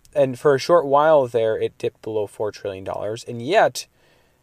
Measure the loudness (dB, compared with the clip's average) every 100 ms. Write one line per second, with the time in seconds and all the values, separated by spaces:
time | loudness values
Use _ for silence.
0 | _ 0 0 2 2 2 4 2 4 2
1 | 4 4 2 0 0 0 -4 -6 -8 _
2 | -6 -6 -6 -6 -8 -6 -10 -10 -10 -8
3 | -8 -10 -12 -10 -2 2 2 -2 -16 _
4 | _ _ _ _